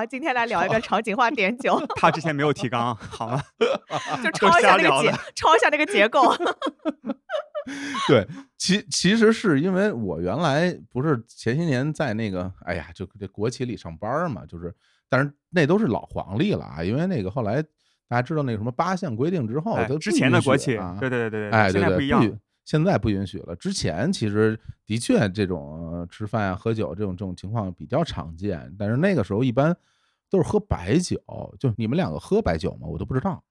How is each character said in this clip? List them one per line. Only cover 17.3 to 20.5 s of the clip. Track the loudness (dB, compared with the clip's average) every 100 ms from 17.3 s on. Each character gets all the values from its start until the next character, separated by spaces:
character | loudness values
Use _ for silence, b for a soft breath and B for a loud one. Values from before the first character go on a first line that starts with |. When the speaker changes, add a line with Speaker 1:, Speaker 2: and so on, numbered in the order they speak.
Speaker 1:
后 | -4
来 | -2 -2 -4 _ _ _ -4
大 | -2
家 |
知 | 0 -2
道 |
那 | -2
个 | -2
什 |
么 | -2
八 | -2 -2 -2
项 | -2 -2
规 | -2
定 | -2 -2
之 | -4
后， | -2
Speaker 3:
哎， | -2 0
Speaker 1:
它 | -2
不 |
Speaker 3:
之 | 0
前 | 2 4
的 | 4
国 | 4